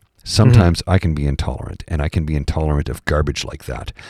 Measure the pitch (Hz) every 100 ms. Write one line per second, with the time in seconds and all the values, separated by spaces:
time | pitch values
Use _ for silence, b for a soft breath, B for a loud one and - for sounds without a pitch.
0 | _ _ - - 127 120 87 85 - 90
1 | 85 76 71 69 - 64 58 - - 78
2 | 73 - 78 76 69 - 78 73 69 58
3 | - 73 71 71 - - - - - B
4 | B